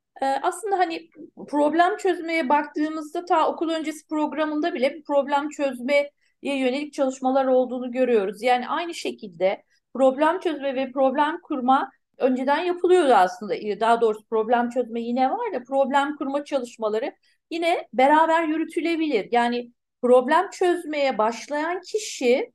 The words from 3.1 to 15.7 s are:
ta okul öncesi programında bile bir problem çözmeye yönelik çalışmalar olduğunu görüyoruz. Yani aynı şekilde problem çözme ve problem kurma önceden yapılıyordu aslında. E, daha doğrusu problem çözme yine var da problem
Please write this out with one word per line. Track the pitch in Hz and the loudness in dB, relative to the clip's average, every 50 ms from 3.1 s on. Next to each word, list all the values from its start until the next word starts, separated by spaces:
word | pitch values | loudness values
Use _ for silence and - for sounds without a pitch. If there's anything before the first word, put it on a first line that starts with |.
| - 349 349 | -8 -8 -2
ta | 359 359 320 311 - | 0 2 2 2 2
okul | - - 349 311 | 0 -2 -4 -4
öncesi | 330 320 311 311 311 311 - - | -4 -4 -4 -6 -8 -10 -10 -6
programında | 311 302 302 - 277 285 311 302 302 302 311 349 - | -4 -2 -2 -2 -2 -2 -4 -2 -2 -2 -2 -2 -2
bile | 247 240 285 - | 0 -2 -2 -2
bir | 320 - | -4 -8
problem | - 285 285 269 285 294 285 294 302 | -2 0 0 0 2 0 -2 -2 -2
çözmeye | - - 285 277 247 240 240 262 285 285 285 285 _ _ _ _ _ _ - | -6 -4 -4 -4 -4 -4 -4 0 2 2 0 0 _ _ _ _ _ _ -6
yönelik | 277 285 269 262 254 254 285 294 294 - | -4 -4 0 0 0 -2 -2 -6 -6 -4
çalışmalar | - 277 262 262 - 254 254 262 269 269 | -2 -2 -2 -2 -2 -2 0 2 2 2
olduğunu | 262 254 254 254 220 247 254 247 254 233 | 4 4 2 2 0 -4 -8 -8 -6 -2
görüyoruz. | 262 262 240 240 214 196 196 208 196 220 | 0 0 2 2 2 0 0 -6 -4 0
Yani | 254 247 247 233 - | 0 0 0 0 -4
aynı | - 320 349 339 330 | -6 -6 -6 -6 -8
şekilde | - - 247 240 233 226 196 175 165 185 190 208 - _ _ _ _ _ _ - | -8 -8 -10 -10 -10 -12 -16 -6 0 0 0 0 -2 _ _ _ _ _ _ -2
problem | 240 269 262 262 277 311 311 339 370 | 2 4 4 4 4 2 2 0 0
çözme | - 349 302 277 269 277 254 | -2 -4 -4 -2 -4 -4 -2
ve | 254 269 247 247 | -2 -4 -4 0
problem | 277 262 262 262 294 294 302 330 359 | 0 0 2 2 2 0 0 0 -6
kurma | _ - 311 254 240 254 262 285 370 - _ _ _ _ _ - | _ -8 -6 -4 2 2 2 2 2 -2 _ _ _ _ _ 0
önceden | - 262 254 247 269 269 285 311 | 0 0 2 2 0 0 0 0
yapılıyordu | 359 349 349 349 - 349 359 359 320 269 240 | 0 -2 -4 0 2 4 4 6 6 6 6
aslında. | 202 185 185 185 - 214 202 165 | 6 6 4 2 -6 -6 -6 -6
E, | - - 208 196 190 | -4 -4 -4 -4 0
daha | 226 226 233 233 | 2 2 2 4
doğrusu | 233 220 214 214 _ | 4 0 0 -2 _
problem | - 226 220 220 220 247 240 240 240 | -4 -2 -2 0 2 2 2 2 0
çözme | 240 262 247 233 226 233 | -2 -4 -4 -4 -4 -8
yine | 233 233 240 254 262 269 | -6 -4 0 0 0 0
var | 349 427 480 440 359 | 0 -2 -6 -6 -6
da | 254 247 | -8 -8
problem | - | -2